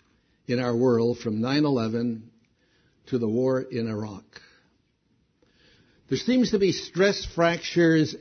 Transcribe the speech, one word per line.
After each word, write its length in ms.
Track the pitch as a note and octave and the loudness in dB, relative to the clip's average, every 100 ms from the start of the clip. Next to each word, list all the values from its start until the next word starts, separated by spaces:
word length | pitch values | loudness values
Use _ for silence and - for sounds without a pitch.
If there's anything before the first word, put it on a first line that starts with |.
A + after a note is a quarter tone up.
| _ _ _ _ - | _ _ _ _ -6
in 140 | B2 | -2
our 160 | B2 A#2 | 0 2
world 420 | B2+ A#2 A#2 A#2+ | 2 4 2 -2
from 220 | A#2+ G#2+ | -4 -4
nine 240 | A#2+ C#3+ | 0 2
eleven 640 | D3+ C3 A2 A#2 A#2+ A2+ G#2 _ _ _ _ _ _ _ - | 2 0 0 -2 -4 -6 -12 _ _ _ _ _ _ _ -6
to 120 | B2+ | -2
the 100 | A2+ | 0
war 320 | A2+ C3 C3 | 0 0 0
in 280 | - C3 A2+ | -4 -6 -6
Iraq. 340 | G#2+ G#2+ G2 - - _ _ _ _ _ _ _ _ _ _ _ _ _ _ _ _ - | -6 -8 -12 -20 -20 _ _ _ _ _ _ _ _ _ _ _ _ _ _ _ _ -6
There 80 | C3 | -4
seems 320 | - B3+ G#3+ | 0 2 2
to 80 | G#3+ | 2
be 140 | F#3+ | 0
stress 540 | - - E3 G3 F#3+ - | 0 -4 0 0 0 -6
fractures 800 | - E3+ E3+ - E3+ E3 D#3+ D3+ - | 0 0 0 -4 2 4 4 2 -2